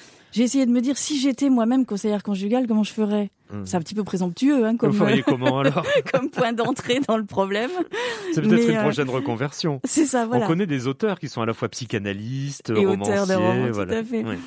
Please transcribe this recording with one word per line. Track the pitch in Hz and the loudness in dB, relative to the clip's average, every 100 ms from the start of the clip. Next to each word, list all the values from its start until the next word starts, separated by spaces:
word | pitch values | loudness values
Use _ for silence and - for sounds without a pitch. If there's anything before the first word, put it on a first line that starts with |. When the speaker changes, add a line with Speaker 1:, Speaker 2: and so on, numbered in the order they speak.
| - - _ | -20 -20 _
Speaker 1:
j'ai | 202 | 0
essayé | 240 269 254 | 2 2 4
de | |
me | 240 | 2
dire, | 247 262 | 2 -2
si | - 294 | -2 0
j'étais | 277 247 277 | 0 2 2
moi-même | 254 226 262 | 4 4 2
conseillère | 247 202 214 208 | 0 -2 -2 -2
conjugale, | 196 196 202 247 240 | -2 -2 0 0 2
comment | 220 | 0
je | 208 | 0
ferais ? | - 214 208 202 _ - | 0 0 0 -2 _ -14
Speaker 2:
Mhm. | 202 190 | -10 -4
Speaker 1:
C'est | 185 | -4
un | |
petit | 156 | -4
peu | 202 | -6
présomptueux, | 185 185 180 170 269 285 | -4 -2 -2 0 2 4
hein, | 220 233 | 2 2
comme, | 240 | 2
Speaker 2:
Vous | 208 | 2
feriez | 175 139 | 4 4
Speaker 1:
euh, | - | 2
Speaker 2:
comment, | 127 123 131 | 2 2 4
alors ? | 135 160 156 285 | 2 2 0 0
Speaker 1:
<laughs> | - | 2
comme | 269 277 | -2 -2
point | - 240 | -2 -2
d'entrée | 233 233 277 - 247 269 | 0 -2 -2 -2 0 0
dans | 220 | -2
le | 208 | -2
problème. | - 190 202 247 359 330 427 494 453 381 | -2 -2 -2 -2 -4 -6 -4 -6 -6 -4
Speaker 2:
C'est | 320 | 0
peut-être | 220 226 233 | 4 4 4
Speaker 1:
Mais, | |
Speaker 2:
une | 226 | 2
Speaker 1:
euh, | |
Speaker 2:
prochaine | - - 135 | 2 0 0
reconversion. | 127 127 113 143 - 165 139 | -2 -2 -2 -4 -4 -4 -2
Speaker 1:
c'est | 262 294 294 | -2 0 2
ça, | 254 226 | 0 0
voilà. | 247 | 0
Speaker 2:
On | 208 | 0
connaît | 170 202 | 0 0
des | 139 120 | -2 -2
auteurs | 135 220 185 | -2 -2 -2
qui | 143 | -6
sont | - | -4
à | 113 | -2
la | |
fois | 113 120 | -2 -4
psychanalystes, | - 123 110 101 98 110 135 139 139 - | -6 -6 -4 -4 -6 -6 -6 -6 -8 -2
Speaker 1:
Et | 110 196 | 2 2
auteurs | 190 202 202 196 | 2 0 0 2
de | |
Speaker 2:
romanciers, | |
Speaker 1:
romans, | 185 185 185 123 | 2 2 2 0
tout | |
Speaker 2:
voilà. | 220 185 226 | -2 -2 -2
Speaker 1:
à | |
fait. | 226 233 | -2 -4
Speaker 2:
Ouais. | 113 95 | -4 -6